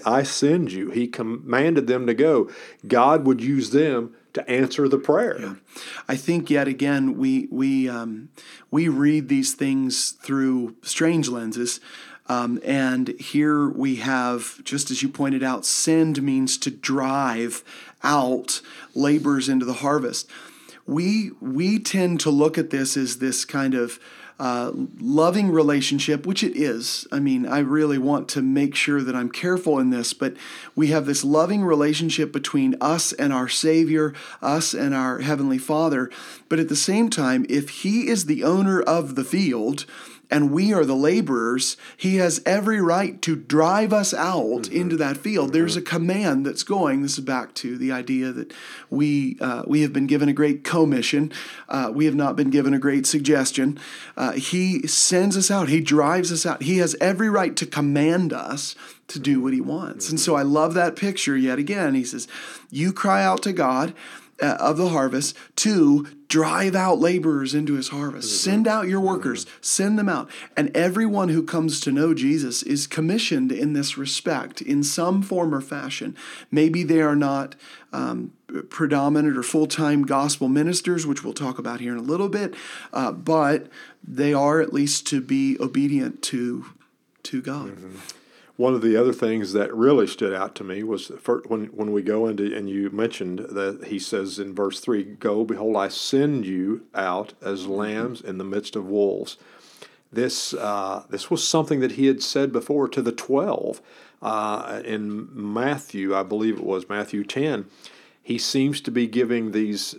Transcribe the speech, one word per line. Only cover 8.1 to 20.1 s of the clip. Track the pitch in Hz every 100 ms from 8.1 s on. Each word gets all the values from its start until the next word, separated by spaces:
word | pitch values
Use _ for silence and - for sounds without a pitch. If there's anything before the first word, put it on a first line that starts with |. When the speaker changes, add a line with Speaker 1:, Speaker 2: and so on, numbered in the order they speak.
| 110 131 - - - -
Speaker 2:
we | 143 170
read | 135 147 151 131
these | 139 131
things | - 139 135 131 123 -
through | - - 139 131 127 117 113
strange | - - 160 165 131
lenses. | 123 113 110 120 - - - - - -
Um, | 123 120 120
and | - 139 131 127 123 117
here | - 147 151 147 143
we | - 135 123
have, | 120 131 123 123 117 -
just | - 143 143
as | 127
you | 135
pointed | - 139 135
out, | 131 127 -
send | - - 160 160 139
means | 139 131 131 -
to | -
drive | - - 135 135 139 131 113 117 117 - - - -
out | 139 147 127 127 127 - - - -
laborers | - 143 147 147 139 127
into | 131 123
the | 127
harvest. | 143 147 -